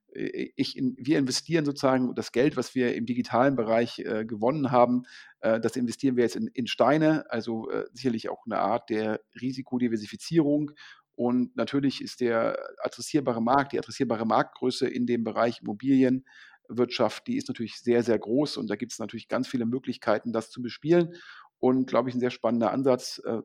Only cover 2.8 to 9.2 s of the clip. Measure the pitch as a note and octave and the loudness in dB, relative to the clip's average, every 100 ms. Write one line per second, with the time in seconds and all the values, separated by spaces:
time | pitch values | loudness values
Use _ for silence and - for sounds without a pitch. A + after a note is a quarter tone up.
2.8 | B2 - A#2 B2 A#2 A#2+ C3+ C3 A2 A2+ | 0 0 -2 -4 0 2 4 2 2 2
3.8 | A#2+ - F2 A2 A2+ G#2+ A#2 D#3 C3 B2+ | 2 -4 -6 -4 -4 -2 0 0 2 6
4.8 | A#2+ B2 B2 - - _ - A2+ A2+ B2 | 6 4 -2 -12 -20 _ 0 2 0 0
5.8 | A#2+ - C3+ B2 A2+ G#2 A2 - A#2 - | -2 0 0 2 2 0 -6 -4 -6 2
6.8 | A#2+ D3+ D#3 D#3 - A#2 A2+ A2+ - - | 4 6 4 2 0 -4 -4 -4 -4 -6
7.8 | - A#2+ C3 A2+ - - - F#2+ G2 A#2 | -6 -4 -2 -2 -4 -8 -4 0 0 0
8.8 | - G#2+ A2 - | -2 -2 -2 -4